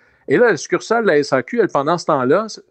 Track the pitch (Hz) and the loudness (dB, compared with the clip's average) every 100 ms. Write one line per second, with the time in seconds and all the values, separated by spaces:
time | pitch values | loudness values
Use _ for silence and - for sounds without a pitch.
0 | _ _ - 147 240 160 - 170 - 226 | _ _ -2 2 2 0 -2 -4 -2 -2
1 | 214 147 143 135 - 240 196 151 139 170 | 2 2 2 -2 -2 -2 0 0 -2 -2
2 | - 147 123 170 220 - - | 0 0 2 0 -2 -10 -20